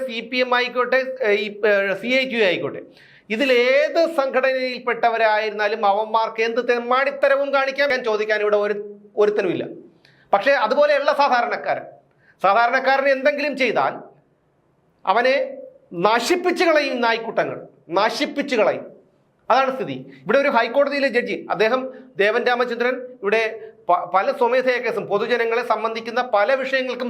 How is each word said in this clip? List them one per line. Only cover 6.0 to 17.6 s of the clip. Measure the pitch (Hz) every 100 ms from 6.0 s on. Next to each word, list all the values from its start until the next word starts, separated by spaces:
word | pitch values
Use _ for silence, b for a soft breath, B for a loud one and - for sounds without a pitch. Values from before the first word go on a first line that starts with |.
| 220 226 220 220 226
എന്ത് | 233 240
തെമ്മാടിത്തരവും | 240 240 254 277 277 277 277 277
കാണിക്കാൻ, | 269 269 269 285
ഞാൻ | 254 226
ചോദിക്കാൻ | 208 214 214
ഇവിടെ | 208 208 208
ഒരു, | 208 - - - -
ഒരുത്തനുമില്ല. | 208 214 185 135 - - - _ b b b
പക്ഷേ | 202 262 277 214
അതുപോലെയുള്ള | 262 294 285 285 285
സാധാരണക്കാരൻ, | 285 247 240 196 185 - - - _ b b b
സാധാരണക്കാരൻ | 185 208 240 262 262 269 277 269
എന്തെങ്കിലും | 277 277 294 262
ചെയ്താൽ | 247 160 139 - - _ _ _ _ _ _ _ _ _ -
അവനെ | 208 254 277 262 - - - _ 175 196
നശിപ്പിച്ച് | 233 240 349 359 339
കളയും | 349 302 277 254
നായ്ക്കൂട്ടങ്ങൾ, | 233 233 226 - 147 120